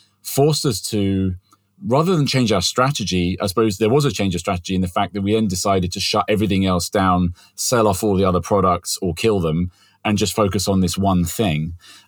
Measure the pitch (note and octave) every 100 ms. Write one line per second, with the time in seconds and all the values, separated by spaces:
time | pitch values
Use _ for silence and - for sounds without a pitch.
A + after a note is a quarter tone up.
0 | _ _ - - D3 D3 C#3+ G#2 - G#2+
1 | G2 G2 F#2+ F2+ _ _ _ - G#2 C3+
2 | E3+ F3 C3+ C3 A2+ G2 - - C3 D3
3 | F2+ F2+ F2 F#2 G2+ - A2+ F#2+ A2 C#3+
4 | C#3+ G#2 G2 F2 - F2+ - F#2 F2+ G#2
5 | G2 G2+ G2 A2 A2 F2+ G2+ F#2+ F2 G2
6 | - G#2 - G#2 G#2+ G2 F#2+ F2+ - G#2
7 | F#2+ F2+ F2 - - - - A#2+ G#2+ F#2
8 | G#2+ F#2+ F#2+ F2 - G2+ F#2 E2+ - -
9 | F#2 E2 A2+ G2+ D#2+ D#2+ F2+ - _ _
10 | G#2+ G2+ G#2 - G2+ G2+ G#2 F#2+ F2+ -
11 | G2 F2+ E2 - G#2 D2+ D#2+ E2+ - -